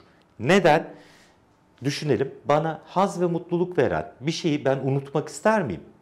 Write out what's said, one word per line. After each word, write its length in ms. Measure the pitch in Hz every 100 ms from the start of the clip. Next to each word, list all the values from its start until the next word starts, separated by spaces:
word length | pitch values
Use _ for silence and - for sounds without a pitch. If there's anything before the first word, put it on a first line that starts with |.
| - _ _ -
Neden? 480 | 113 196 175 156 - - - - _ _ _ _ _ -
Düşünelim. 480 | 131 139 151 120 135 - 113
Bana 360 | 147 160 151 -
haz 360 | 180 190 170
ve 40 | 175
mutluluk 520 | 165 170 175 175 180
veren 340 | 113 82 80 -
bir 100 | 135
şeyi 340 | 165 170 143 135
ben 120 | 139
unutmak 520 | 135 139 135 156 147
ister 340 | - 214 220
miyim? 180 | 143 78 - -